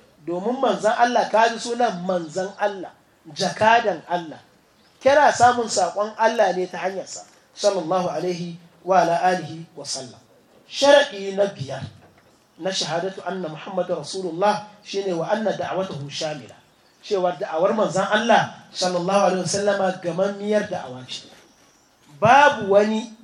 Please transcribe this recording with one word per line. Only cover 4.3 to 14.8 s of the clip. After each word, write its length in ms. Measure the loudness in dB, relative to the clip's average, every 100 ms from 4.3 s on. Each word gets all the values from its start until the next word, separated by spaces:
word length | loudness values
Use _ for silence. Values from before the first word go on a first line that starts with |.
| -14 _ _ _ _ _ _
Kira 320 | 2 6 6
samun 360 | 6 4 4 0
saƙon 420 | 0 -2 -2 -6 0
Allah 340 | 0 4 2
ne 140 | 0 -4
ta 120 | -6
hanyarsa, 460 | -6 -6 -10 -14 -16 _ _
sallallahu 560 | -2 0 0 0 -2 -2
alaihi 480 | -4 -4 -6 -8 -12 -18 _
wa 160 | 2 4
ala 160 | 4 2
alihi 420 | 2 0 -4 -14 -16 -16
wa 80 |
sallam. 340 | -10 -10 -10 -18 _ _ _ _ _
Sharaɗi 720 | 2 6 6 6 -2 -6 -2
na 80 | -2
biyar. 380 | -2 -10 -10 -12 -16 -20 _ _ _ _ -10
Na 120 | -6
shahadatu 500 | -4 -4 -4 -6 -8 -8
anna 220 | -8 -8
Muhammadu 460 | -10 -8 -6 -4 -4
Rasulullah 680 | -6 -8 -6 0 0 0 -6 -18